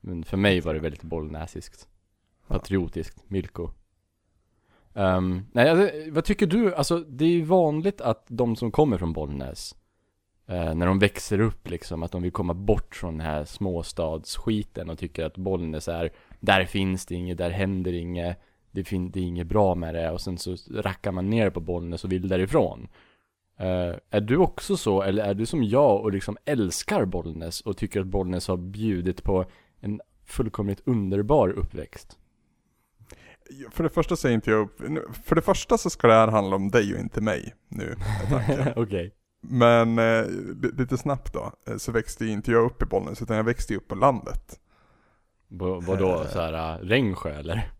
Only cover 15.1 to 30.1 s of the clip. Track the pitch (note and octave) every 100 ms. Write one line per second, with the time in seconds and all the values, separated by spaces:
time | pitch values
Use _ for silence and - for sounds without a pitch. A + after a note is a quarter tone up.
15.1 | - D#2+ - F#2+ F#2 E2 D#2 - E2 E2
16.1 | - _ - - G2 F2+ G2+ F#2+ F#2 -
17.1 | F2+ F2+ F2 F2 F2 F#2+ F#2+ F2+ F2 E2+
18.1 | F2+ E2+ F2 _ _ _ - F#2 F#2+ F2+
19.1 | F#2+ F2+ F2 E2+ G#2+ G2 F2+ E2 E2 E2
20.1 | E2+ - F2 - F2+ - - G2 F#2 G#2
21.1 | F#2 F#2+ A2+ G2+ F2 E2 F2 E2+ E2+ F#2+
22.1 | F#2 F#2 F#2 F#2+ D3+ G2 A#1 - _ _
23.1 | _ _ _ _ _ F#2+ F#2 F2 E2+ _
24.1 | G#2 G#2+ C#3+ F3+ - - G3 - F#2+ G2
25.1 | G2 G2+ G2+ A2+ E3 A2 B2 C#3+ G2+ G#2+
26.1 | G2 G2 G#2 - C#3+ G2 - - G3+ G2+
27.1 | F2 E2 D#2 E2 - - F#2+ G#2 G2+ F#2+
28.1 | G2 F2+ F2+ - F#2 F2+ G2+ A2 F#2 F2+
29.1 | F2+ - F#2+ F#2 - _ _ G2+ G#2 -